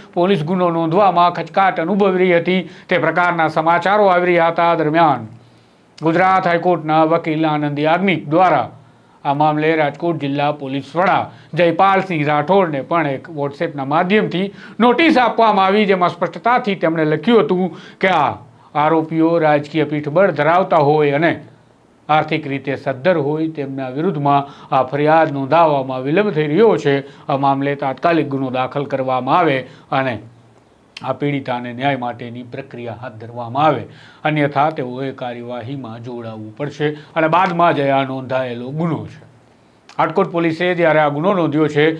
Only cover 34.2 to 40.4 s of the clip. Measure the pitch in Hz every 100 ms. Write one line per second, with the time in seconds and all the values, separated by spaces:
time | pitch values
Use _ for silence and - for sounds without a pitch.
34.2 | 151 151 143 143 147 160 127 123 135 135
35.2 | 127 120 120 123 113 143 117 117 120 120
36.2 | 113 110 107 107 147 - 151 151 - -
37.2 | 160 165 190 170 170 143 139 135 135 131
38.2 | 127 131 131 120 123 147 170 135 104 -
39.2 | - - _ _ _ _ - - 160 202
40.2 | 175 170